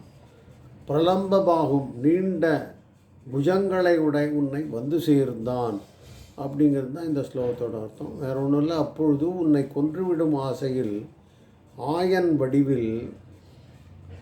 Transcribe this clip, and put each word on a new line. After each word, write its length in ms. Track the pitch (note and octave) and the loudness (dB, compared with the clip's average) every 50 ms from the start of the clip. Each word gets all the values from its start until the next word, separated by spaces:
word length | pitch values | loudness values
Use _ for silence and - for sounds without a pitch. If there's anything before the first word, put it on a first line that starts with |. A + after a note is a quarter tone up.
| - - - - - - - - - - - - - - - - - | -20 -20 -20 -20 -20 -20 -20 -20 -20 -20 -20 -20 -20 -20 -20 -16 -6
பிரலம்பபாகும், 1080 | - C3+ D3+ E3 F3+ F#3 F#3+ G3 F#3 G3 G3 F#3+ F3 E3+ D#3+ D3+ C3 C#3 C#3 B2+ B2 A#2 | -2 0 2 4 4 2 2 2 2 2 4 4 4 2 2 2 2 0 0 -2 -4 -6
நீண்ட 800 | A#2+ B2+ D3+ E3+ F#3 F#3+ F#3+ F3+ D#3 E3 E3 D3+ C3+ - - - - - _ _ _ _ _ - - - B2+ B2+ | 0 2 2 2 2 0 -2 0 0 0 2 0 0 -2 -8 -16 -20 -20 _ _ _ _ _ -20 -20 -12 -6 -2
புஜங்களை 640 | C#3 C#3 E3+ F#3 G3 G3+ F#3+ F#3 F#3 F3+ F3 F3 | 0 2 2 2 2 2 0 0 2 4 4 4
உடை 320 | D#3+ D#3 D3+ C#3+ D3 D3 D3+ | 4 2 2 2 2 0 0
உன்னை 340 | D3 D3 C#3+ C3+ C#3 D3 D#3 | 0 -2 -2 -2 -2 -4 -6
வந்து 360 | - A2 A#2 B2 C#3+ E3 D#3+ | -6 -6 -6 -4 -2 -2 0
சேர்ந்தான் 800 | C#3+ D3+ C#3+ C#3 C3+ B2 A#2 A2 A2 B2 B2 B2 A#2+ A2+ G#2 G2+ - - - - - - - - - - - | 2 4 4 4 4 0 -4 -6 -4 -4 -2 -2 -2 -2 -4 -6 -10 -14 -20 -20 -20 -20 -20 -20 -20 -20 -14
அப்படிங்கிறது 540 | - C3+ C#3 C#3+ C#3+ D3+ D3 C#3 C#3 C3 B2 | -10 -10 -6 0 2 2 4 4 2 -2 -4
தான் 140 | C#3 E3 E3 | -8 -8 -6
இந்த 160 | D#3+ D3+ C#3 | -4 -2 -2
ஸ்லோகத்தோட 600 | B2+ - - C3 B2 B2 A#2+ A#2+ A#2+ A2+ G#2+ A2 | -4 -4 -4 -4 -2 -2 -2 -4 -4 -6 -6 -8
அர்த்தம். 380 | G#2+ G#2+ - - D3+ - A3 G3 | -10 -10 -12 -14 -14 -12 -10 -8
வேற 200 | C#3+ C3 C3+ C3+ | -6 -4 -4 -2
ஒண்ணும் 200 | C#3 C#3 C#3+ D3 | 0 2 2 2
இல்ல. 180 | D3 D#3+ E3+ | 2 0 0
அப்பொழுது 600 | D#3 C#3+ - - - D#3 D#3 C#3+ C#3 D3+ F3 F3+ | 0 -2 -2 -2 0 2 2 2 2 0 -2 -2
உன்னை 260 | F3+ E3 D#3 D3 C#3 C3+ | 0 2 4 4 4 2
கொன்றுவிடும் 720 | C#3 - C#3+ C#3+ D#3 D#3 F3+ F#3 F#3 F3 D#3 E3 D#3 D3 | 0 -2 -2 -2 -2 -2 -2 -2 0 0 0 2 0 0
ஆசையில் 720 | C#3 C3+ C3+ A#2+ - C#3 C3+ B2+ C3 B2 G#2+ G2+ G#2 A#2 - - - - _ _ - - _ _ _ _ - - | 0 -2 -4 -4 -4 -4 -2 -2 -2 -2 -2 -4 -6 -8 -10 -18 -20 -20 _ _ -20 -20 _ _ _ _ -20 -16
ஆயன் 600 | B2 A#2 C#3 D#3 F3 F#3 F3+ F#3+ F#3 F3+ E3+ D#3 | -10 -6 -4 -2 0 2 2 2 2 2 2 2
வடிவில் 760 | C#3 C3 C3 C3+ C#3+ C#3 C3+ C3+ A#2+ A#2 A2 A2 A#2 B2 - - - - - - - - - - - - - - - - - - - - - - - | 2 0 2 2 2 4 4 2 0 0 -2 -4 -4 -6 -10 -14 -18 -20 -20 -20 -20 -20 -20 -20 -20 -20 -20 -20 -20 -20 -20 -20 -20 -20 -20 -20 -20